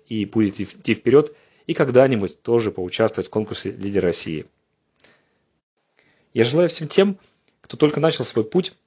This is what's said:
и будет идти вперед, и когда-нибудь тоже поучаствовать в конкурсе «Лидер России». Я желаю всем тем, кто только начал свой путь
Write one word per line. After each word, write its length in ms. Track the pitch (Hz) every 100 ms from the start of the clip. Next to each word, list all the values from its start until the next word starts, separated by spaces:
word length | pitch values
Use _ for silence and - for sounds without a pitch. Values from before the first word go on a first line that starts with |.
| -
и 160 | 110
будет 360 | 101 113 104 98
идти 340 | 92 - -
вперед, 420 | 110 117 135 151 - _ _ -
и 80 |
когда-нибудь 640 | 170 139 123 135 113 95 -
тоже 260 | - 117 107
поучаствовать 560 | 95 90 - 113 - 90
в 40 |
конкурсе 400 | 107 - 95 98
«Лидер 320 | - 101 98
России». 420 | 90 82 87 76 - _ _ _ _ _ _ _ _ _ _ _ _ _ _ _ _ _ _ 120
Я 80 |
желаю 260 | 120 151 170
всем 180 | - 151
тем, 300 | - 196 190 _ _ _ _
кто 160 | - -
только 220 | 147 147
начал 240 | 160 156 120
свой 200 | 117 107
путь 280 | 180 - -